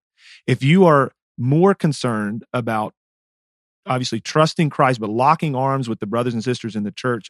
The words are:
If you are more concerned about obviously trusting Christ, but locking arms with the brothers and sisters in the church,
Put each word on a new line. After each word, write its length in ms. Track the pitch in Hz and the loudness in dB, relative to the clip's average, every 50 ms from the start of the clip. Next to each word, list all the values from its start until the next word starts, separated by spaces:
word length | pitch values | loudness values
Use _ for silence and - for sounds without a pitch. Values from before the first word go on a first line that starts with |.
| _ _ _ _ _ - - - _ - | _ _ _ _ _ -20 -20 -12 _ -4
If 160 | 127 - 131 | -2 0 2
you 220 | 139 165 190 190 | 2 4 6 6
are 260 | 175 151 143 131 - - _ _ _ _ - | 6 6 6 4 0 -4 _ _ _ _ -6
more 360 | 120 123 143 160 175 196 196 | -2 0 2 4 4 4 4
concerned 720 | - - 165 135 - - 127 117 107 104 104 104 117 - - - | 2 0 -2 -2 -2 -2 -4 -2 -2 -2 -4 -6 -8 -10 -8 -6
about 400 | 127 117 117 113 110 107 110 - _ _ _ _ _ _ _ _ _ _ _ _ _ _ _ _ _ _ | -6 -4 -2 -4 -4 -4 -6 -10 _ _ _ _ _ _ _ _ _ _ _ _ _ _ _ _ _ _
obviously 360 | - 127 127 127 - - 113 | -4 -4 -4 -2 -4 -6 -8
trusting 480 | - - - 156 156 160 - - 170 143 | -8 -2 2 2 2 2 2 0 -2 -2
Christ, 300 | - - 147 127 131 113 | 0 0 0 2 2 -2
but 80 | 107 104 | -4 -4
locking 460 | 107 113 127 139 160 165 - 156 135 | -2 0 2 2 2 2 0 -4 -4
arms 340 | 127 131 135 135 135 131 117 | -2 -2 -2 -2 -2 -4 -4
with 100 | 113 98 | -6 -6
the 60 | - | -6
brothers 280 | 104 104 117 120 127 117 | -4 -4 -2 -2 -2 -4
and 100 | 117 104 | -2 -2
sisters 320 | 123 123 - - 113 98 | -4 -4 -4 -6 -8 -6
in 80 | 110 104 | -6 -6
the 80 | 104 | -6
church, 360 | 92 - - 127 120 113 - - | -8 -6 -4 -4 -4 -4 -6 -10